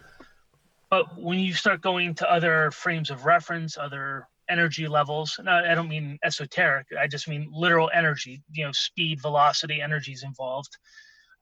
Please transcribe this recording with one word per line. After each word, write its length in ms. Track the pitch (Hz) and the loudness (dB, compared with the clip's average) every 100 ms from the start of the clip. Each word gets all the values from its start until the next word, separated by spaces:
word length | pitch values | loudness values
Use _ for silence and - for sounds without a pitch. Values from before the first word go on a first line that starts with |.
| - - - _ _ _ _ _ _ | -20 -20 -20 _ _ _ _ _ _
But 280 | 190 160 170 | 2 2 -4
when 220 | 170 185 | -2 0
you 140 | 190 | 0
start 260 | 165 208 185 | 2 2 2
going 360 | 190 180 175 156 | 2 0 0 0
to 140 | - | 2
other 400 | 175 170 160 151 | 4 4 4 2
frames 380 | - 175 165 147 | 0 -4 -2 -4
of 140 | 131 | -2
reference, 540 | 147 170 165 170 160 - | 4 4 4 -6 -6 -8
other 500 | 143 139 139 139 - _ - | -8 -6 -6 -8 -12 _ -4
energy 380 | 175 165 151 156 | 2 2 0 0
levels, 500 | 147 143 151 151 - | 2 2 -2 -4 -4
and 100 | 190 | 2
I, 220 | 175 170 | 2 4
I 40 | 165 | 2
don't 120 | 165 | 0
mean 320 | 156 143 143 | -4 -6 -4
esoteric, 640 | 151 - 143 - 170 135 - 147 | -4 -4 -4 0 0 0 -4 -4
I 80 | 147 | -4
just 220 | 143 - | -4 -6
mean 200 | 147 151 | -6 -8
literal 360 | 151 175 170 160 | -2 2 4 4
energy, 500 | 170 160 135 127 135 - | 2 2 0 -6 -14 -14
you 140 | 156 143 | -8 -6
know, 80 | |
speed, 480 | - - - 160 151 | -4 -4 -4 -4 -2
velocity, 600 | 151 147 147 147 151 151 | 0 4 4 4 -2 -4
energy's 420 | 147 151 135 131 | -4 -4 -6 -12
involved. 540 | 139 131 127 135 143 - _ - - _ _ _ | -12 -8 -6 -6 -10 -18 _ -20 -20 _ _ _